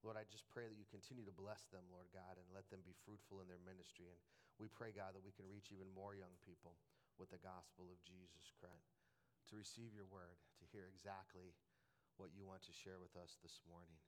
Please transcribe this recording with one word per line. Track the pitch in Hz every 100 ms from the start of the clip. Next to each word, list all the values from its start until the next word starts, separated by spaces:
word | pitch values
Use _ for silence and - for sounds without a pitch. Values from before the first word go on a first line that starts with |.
| 110
Lord, | 110
I | 104
just | 107 -
pray | - 117
that | 107
you | 98
continue | 104 - 127 101
to | 92
bless | 98 104 -
them, | 95 90
Lord | 90 90
God, | 92 92 90
and | 90
let | 92 95
them | 95 90
be | 87 -
fruitful | 104 - 98
in | 92
their | 90
ministry. | 90 92 87 - 87
And | 87 - - - -
we | 107
pray, | - 117
God, | 104 95 95
that | 95
we |
can | 95 95
reach | 101 -
even | 98 95
more | 95 101
young | 101 92 90 -
people | 87 87 85 - - - -
with | 92
the | 90
gospel | 92 92 87 - 90
of | 90 90
Jesus | 92 90 82 87 -
Christ, | 87 87 - - - - - - -
to | 107
receive | 98 - 117
your | 104 95
word, | 95 87 87 - -
to | -
hear | 107 92
exactly | 95 98 98 92 95 90 87 - - - - - -
what | 95
you | 92 98
want | 95 -
to |
share | 85 - 92
with | 90 90
us | 87 -
this | 85 - -
morning. | 85 85 82